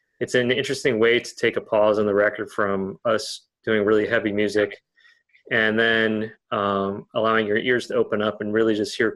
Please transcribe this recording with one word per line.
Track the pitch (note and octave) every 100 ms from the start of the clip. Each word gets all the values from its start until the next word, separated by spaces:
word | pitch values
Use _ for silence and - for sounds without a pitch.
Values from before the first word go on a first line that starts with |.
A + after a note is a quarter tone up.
| _ -
it's | A#2
an | B2+ B2
interesting | B2+ C#3 C3+ C#3+ A2
way | A#2 A#2+
to | A#2+ -
take | A#2 A2+
a |
pause | - A2 G#2+ G#2
on | G#2
the |
record | G2+ G#2 - G2+
from | - G2+ G2 F#2+ -
us | A#2+ G#2+ - - _ _
doing | - G#2+
really | G2+ G#2+ G#2
heavy | A2+ G#2+
music | G2+ G#2 G#2 G2+ - _ _ _ _ _ _ -
and | A#2 A2 A2
then, | A2+ A2+ A2 G#2+ A2 - _
um, | A2 G2+ G2 G2 G2+ -
allowing | A#2+ A2 A2 G#2
your | G#2+
ears | B2+ B2 -
to |
open | A#2+ A2 G#2+
up | G#2+ -
and | G#2
really | G#2+ A2
just | G#2+ G2+ -
hear | G#2+